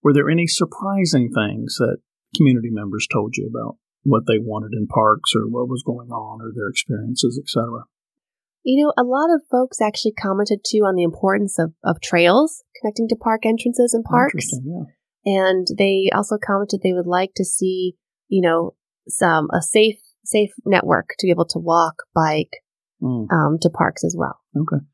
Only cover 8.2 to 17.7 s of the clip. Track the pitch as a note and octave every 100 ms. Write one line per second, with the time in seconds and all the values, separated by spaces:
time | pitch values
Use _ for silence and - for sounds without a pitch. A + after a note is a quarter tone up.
8.2 | _ _ _ _ - C4+ D4 - B3 C4
9.2 | D#4+ E4 _ B3 B3+ - G#3+ G#3 A3 G#3+
10.2 | G3+ F#3+ G#3 G3+ - G#3+ G3+ F#3 E3+ E3
11.2 | G3 G3 G3+ - E3 - - E3+ - F3
12.2 | E3+ G#3 D#4 - _ - G#3+ G#3 A3+ A3+
13.2 | A#3 A3 A3+ A3+ A#3+ A#3+ A#3+ A3+ A3+ B3
14.2 | C4+ D3+ - C3 C3 F3 D3+ _ _ _
15.2 | - F#3+ F#3+ F#3+ F3+ G#3 G3 F#3+ F#3+ -
16.2 | G3+ G#3+ - G3 G3+ G3+ F#3+ F3+ F3 F3+
17.2 | F#3+ - F#3 - F#3+